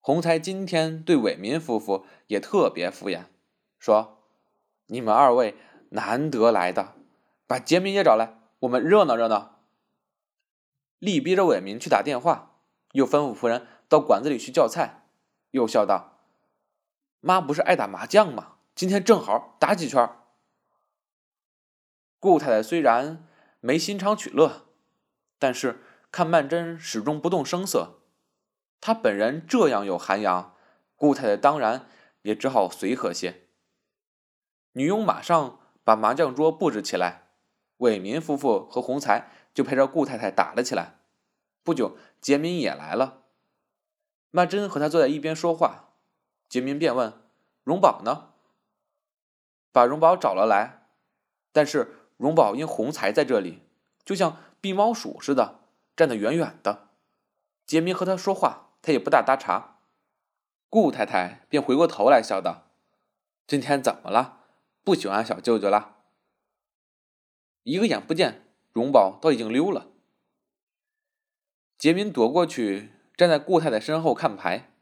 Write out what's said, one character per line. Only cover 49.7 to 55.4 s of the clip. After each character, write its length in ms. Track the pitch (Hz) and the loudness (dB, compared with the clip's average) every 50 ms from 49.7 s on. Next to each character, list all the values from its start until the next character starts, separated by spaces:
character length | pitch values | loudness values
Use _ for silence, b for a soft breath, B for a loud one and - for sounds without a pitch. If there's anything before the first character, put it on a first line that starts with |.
把 140 | _ 127 120 | _ 4 4
荣 160 | 123 143 156 | 4 4 4
宝 160 | 160 165 185 | 4 4 4
找 160 | 180 170 117 95 | 4 0 -2 2
了 120 | 92 104 | 2 2
来， 420 | 110 104 98 110 139 - _ _ _ _ _ _ _ _ _ _ _ _ _ _ _ | 4 4 2 2 -2 -8 _ _ _ _ _ _ _ _ _ _ _ _ _ _ _
但 140 | _ 151 147 | _ 0 0
是 300 | 143 - 151 - B B B B B _ | 2 -2 -4 -4 B B B B B _
荣 180 | _ 123 143 170 | _ -4 0 4
宝 200 | 165 127 104 104 | 4 2 2 0
因 120 | 135 160 | -4 -8
洪 240 | 151 - - 113 135 | -8 -6 -6 -6 -6
财 200 | 156 - - 98 | -6 -4 -4 0
在 120 | 107 160 147 | 0 0 0
这 160 | 123 127 104 | 0 0 -2
里， 220 | 95 85 80 - _ _ _ _ _ _ _ _ _ | -2 -6 -14 -16 _ _ _ _ _ _ _ _ _
就 120 | - 196 | -10 -4
像 220 | 180 190 160 160 B B B B _ | -2 -2 -4 -4 B B B B _
避 100 | - 196 185 | -8 -6 -2
猫 200 | 196 208 226 233 | 0 0 0 0
鼠 260 | 220 - - - - | -4 -10 -14 -14 -10
似 120 | - - 139 | -4 -2 0
的， 280 | 127 | 0